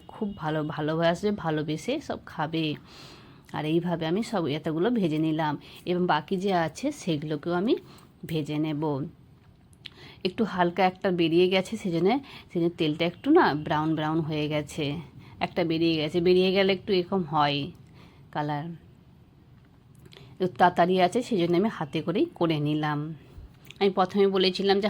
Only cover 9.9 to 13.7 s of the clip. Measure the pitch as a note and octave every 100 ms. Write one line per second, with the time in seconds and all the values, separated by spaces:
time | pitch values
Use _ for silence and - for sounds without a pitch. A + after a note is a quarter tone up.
9.9 | - - - F#3+ F#3 G#3 F#3 F3 F3 F#3
10.9 | F#3 G3+ F3+ E3 E3 F3+ F#3+ F#3 A3 G3
11.9 | E3 F3+ C4 - - - F3+ E3+ F3 D#3
12.9 | D3+ E3+ F3 C4+ E4 A#3+ D3 D3+